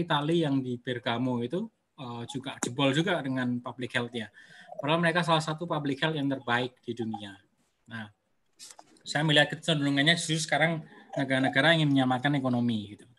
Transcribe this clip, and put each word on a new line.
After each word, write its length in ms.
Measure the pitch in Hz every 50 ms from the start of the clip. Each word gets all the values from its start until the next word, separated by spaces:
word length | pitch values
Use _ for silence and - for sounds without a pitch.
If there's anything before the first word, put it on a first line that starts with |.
Itali 400 | 170 170 156 147 147 156 170 170
yang 240 | 160 143 139 135 127
di 160 | 127 123 117
Bergamo 640 | - 127 120 117 - 127 117 120 131 127 123 117 120
itu, 240 | 120 156 185 226 220 _ _ _ _ _ -
eh, 240 | 135 120 117 117 117 -
juga 240 | - 127 - 131 113 - -
jebol 320 | 127 120 143 139 135 131
juga 240 | 156 165 202 175 156
dengan 400 | 139 135 131 131 123 123 123 120
public 320 | - 127 117 - 123 117
health-nya. 400 | - 123 120 113 - 117 107 - - - - - - - - - - -
Padahal 240 | 139 143 160 170 170
mereka 160 | 165 160 175
salah 240 | 165 165 165 156 156
satu 240 | 160 156 156 175 170
public 320 | 160 151 143 139 135 -
health 160 | 160 160 160
yang 160 | 147 139 139
terbaik 480 | 135 135 - 120 120 123 127 123 - _
di 160 | - 120 113
dunia. 400 | 120 110 113 107 104 104 101 - - _ _ _ _ _ _ _ _ _ -
Nah, 160 | 117 113 107 104 _ _ _ _ _ _ _ _ _ - - - - - - _ - - -
saya 160 | - - 147
melihat 320 | 156 156 147 147 147 143
kecenderungannya 640 | 151 - - 170 160 143 139 143 139 139 143 165 170
justru 240 | 170 - - 160 160
sekarang 400 | 160 - 151 139 156 170 165 156 - - - - - -
negara-negara 640 | - 143 139 131 135 131 135 131 - 135 139 160 170
ingin 160 | 160 151 143
menyelamatkan 400 | 139 135 131 127 127 123 131 143 147 139
ekonomi 560 | 131 127 123 120 120 120 113 107 101 101 104
gitu, 80 | - - - _